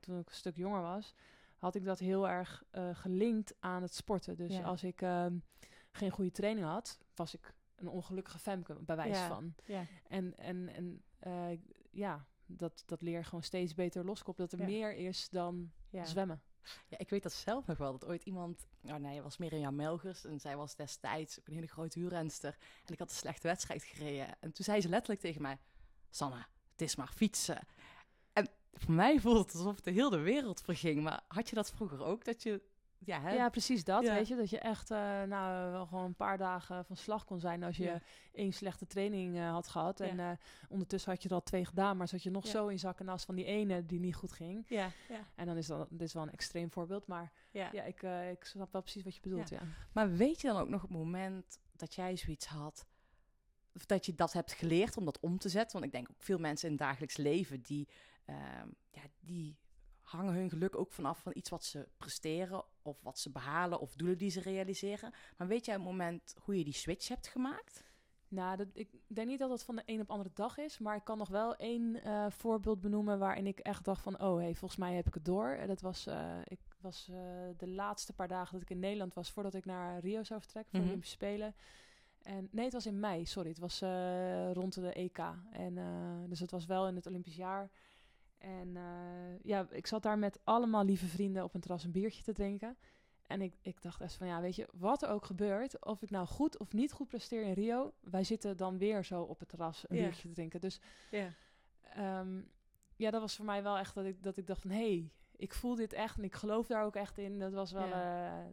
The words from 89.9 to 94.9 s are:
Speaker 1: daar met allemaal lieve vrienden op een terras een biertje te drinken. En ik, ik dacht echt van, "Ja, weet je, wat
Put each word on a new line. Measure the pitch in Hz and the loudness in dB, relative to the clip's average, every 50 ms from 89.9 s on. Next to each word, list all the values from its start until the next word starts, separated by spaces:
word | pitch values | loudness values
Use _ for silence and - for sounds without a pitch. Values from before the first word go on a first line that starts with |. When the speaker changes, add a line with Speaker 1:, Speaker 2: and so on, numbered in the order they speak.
| 220 220 | 0 2
Speaker 1:
daar | - 214 214 214 | 2 4 4 4
met | 208 196 - - _ | 4 2 2 0 _
allemaal | - 220 233 247 226 220 208 196 | 6 6 6 6 6 6 6 8
lieve | 196 196 165 185 | 6 6 4 4
vrienden | 170 165 190 202 196 190 190 180 | 0 0 0 0 2 2 0 0
op | 180 - | -2 -2
een | 175 | -4
terras | - - 180 165 160 | -2 -2 -2 -2 -2
een | 175 | 0
biertje | 165 185 202 220 - - | 2 2 2 2 0 -2
te | - 233 | -4 -2
drinken. | 196 - 202 196 202 196 220 233 262 - - - - _ _ _ _ _ _ | 0 2 2 2 0 -2 -4 -6 -8 -10 -16 -20 -20 _ _ _ _ _ _
En | - - 196 | -4 -2 0
ik, | 196 180 - - | 0 -2 -2 -6
ik | - 185 180 - | -8 -8 -8 -6
dacht | - 175 - - | -8 -8 -8 -6
echt | - 175 - | -6 -8 -6
van, | - 185 | -4 -4
"Ja, | 180 170 170 | -2 0 0
weet | 175 185 175 | 0 0 0
je, | - - - | -2 -4 -6
wat | - 175 180 214 | -4 0 4 4